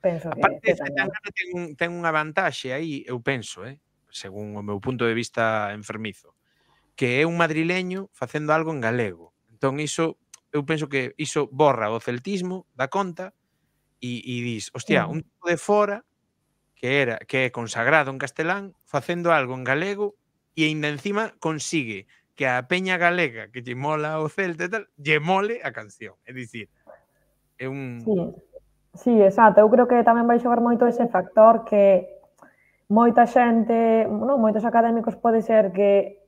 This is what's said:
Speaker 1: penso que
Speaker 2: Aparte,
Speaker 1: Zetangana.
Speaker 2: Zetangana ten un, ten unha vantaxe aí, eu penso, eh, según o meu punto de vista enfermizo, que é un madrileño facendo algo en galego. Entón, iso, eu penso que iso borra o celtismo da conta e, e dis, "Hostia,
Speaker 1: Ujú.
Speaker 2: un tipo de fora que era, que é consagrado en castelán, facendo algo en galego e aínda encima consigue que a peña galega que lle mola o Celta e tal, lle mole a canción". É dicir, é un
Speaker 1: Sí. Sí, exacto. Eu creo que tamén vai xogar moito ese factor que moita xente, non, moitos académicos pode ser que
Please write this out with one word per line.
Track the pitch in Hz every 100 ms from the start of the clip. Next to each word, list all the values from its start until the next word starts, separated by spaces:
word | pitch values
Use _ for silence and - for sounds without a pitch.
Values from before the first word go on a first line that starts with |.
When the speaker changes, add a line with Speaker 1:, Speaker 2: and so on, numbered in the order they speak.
Speaker 1:
penso | 190 170 165
que | 151
Speaker 2:
Aparte, | 185 - 220
Speaker 1:
Zetangana. | - 143 185 196
Speaker 2:
Zetangana | 202 208 196
ten | 185
un, | 180 175 147
ten | 170
unha | 175 170
vantaxe | 156 151 156 185 131 131
aí, | 127 165 139
eu | - 123
penso, | 120 135 107 - 104
eh, | 139 _ _ _
según | - 98 98 104 104
o |
meu | 104 104
punto | 110 127
de | 117
vista | 113 117 - 113 110 104 107
enfermizo, | 104 110 110 - _ _ _ _ _ _ _ -
que | 127 123
é | 160
un | 170
madrileño | 165 156 165 185 185 185 196
facendo | _ 127 151 151 156
algo | 160
en | 151
galego. | 113 123 110 85 85 _ _
Entón, | _ 135 135
iso, | 151 - 165 - _ - _
eu | 147 135
penso | 156 147
que | 139 127 -
iso | 151 - 143
borra | 131 151 123 107
o | 113
celtismo | - 120 190 196 180 185 -
da | - 131
conta | 196 190 170 185 _ _ _ _ _ _ _
e, | 123 120
e | 117 123
dis, | 120 113 - 127
"Hostia, | - 151 107
Speaker 1:
Ujú. |
Speaker 2:
un | 156 -
tipo | _ 170
de | 165
fora | - 208 208 202 _ _ _ _ _ _ _ _
que | 123 139
era, | 131 113 -
que | 135 127
é |
consagrado | - 117 117 117 156 139
en | 135
castelán, | 135 - 160 202 196 _ _
facendo | 147 - 175 170
algo | 160 127 127
en | 127
galego | 139 185 202 208 - _ _ _ -
e | 156
aínda | 156 151
encima | 147 202 202 220 -
consigue | 165 156 - 170 120 101 92 _ _ _
que | 135
a | 127 123
peña | 180 190 185
galega | 175 180 160 113 107
que | 120 117
lle | 123
mola | 143 156 151 156
o | 156
Celta | - 190 165 175
e |
tal, | 220 202 _
lle | 143 156
mole | 151 190 202 240
a | 151
canción". | 117 107 - 107 95 -
É |
dicir, | 127 120 117 104 _ _ - _ _ _ _ _ _
é | 131
un | 135 135 120
Speaker 1:
Sí. | 117 196 170 - _ - _ _ _
Sí, | - - 233
exacto. | 196 196 226 196
Eu | 214
creo | 233 240
que | 247 233
tamén | 233 233
vai | 240
xogar | 240 240
moito | 240 240 240
ese | 240 233
factor | - - - 220 226 226
que | 208 196 190 180 - _ _ - _ _ _ _
moita | 208 233 233 233
xente, | 254 240 233 214 226 226 226 220
non, | 208 226 277
moitos | 220 214
académicos | 233 233 233 233 220 -
pode | 240 226
ser | 226 220 196
que | 180 202 202 - -